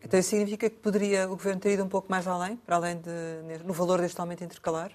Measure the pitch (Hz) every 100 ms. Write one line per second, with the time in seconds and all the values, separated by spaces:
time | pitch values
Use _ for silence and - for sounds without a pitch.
0 | - 185 185 214 208 208 220 214 214 202
1 | 202 196 185 185 196 190 202 202 190 196
2 | 190 185 180 180 180 233 - 170 170 170
3 | 170 170 165 160 160 160 170 165 175 180
4 | 175 - 175 175 175 - - 160 185